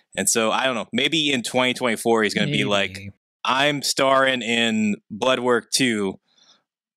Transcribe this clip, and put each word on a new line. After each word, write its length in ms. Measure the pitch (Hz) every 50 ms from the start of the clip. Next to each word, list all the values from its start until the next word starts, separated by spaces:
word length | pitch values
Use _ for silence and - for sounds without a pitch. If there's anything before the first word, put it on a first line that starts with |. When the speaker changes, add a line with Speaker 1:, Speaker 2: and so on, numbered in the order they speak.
| _ _ -
Speaker 1:
And 140 | - 98 101
so, 220 | - 117 110 110
I 140 | 95 110 127
don't 100 | 135 123
know, 140 | 110 92 - -
maybe 400 | 117 135 147 151 160 151 143 139
in 100 | 127 107
twenty 300 | - - 127 127 127 123
twenty-four 500 | - 131 120 110 101 - 117 113 110 110
he's 100 | 101 -
gonna 160 | 107 104 98
be 140 | 98 104 104
like, 320 | 104 101 101 98 95 95 98
Speaker 2:
Maybe. 120 | 98 101 - _ _ _ _ _ -
Speaker 1:
"I'm 360 | 120 123 131 139 147 147 139 -
starring 600 | - - - 135 135 135 135 135 131 131 127 110
in 540 | 110 117 117 117 113 110 110 107 104 104 - _ -
Blood 280 | 110 98 123 127 131 123
Work 320 | 120 123 123 113 - -
two, 480 | - - 135 123 113 104 101 95 87 - _ _ _ _ _ _ _ _ _ _ _ _ _ _ _